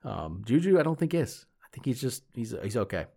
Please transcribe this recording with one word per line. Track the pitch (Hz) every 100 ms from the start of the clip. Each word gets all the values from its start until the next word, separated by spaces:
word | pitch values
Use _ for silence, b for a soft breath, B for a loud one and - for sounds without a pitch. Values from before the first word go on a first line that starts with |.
Um, | 117 95 80 90 110
Juju, | 143 185 180
I |
don't | 151 156
think | 165
is. | 170 143 - - _
I | -
think | - 135
he's | 127
just, | 131 - _
he's, | - 113 120
he's | 101 113
okay. | 98 90 73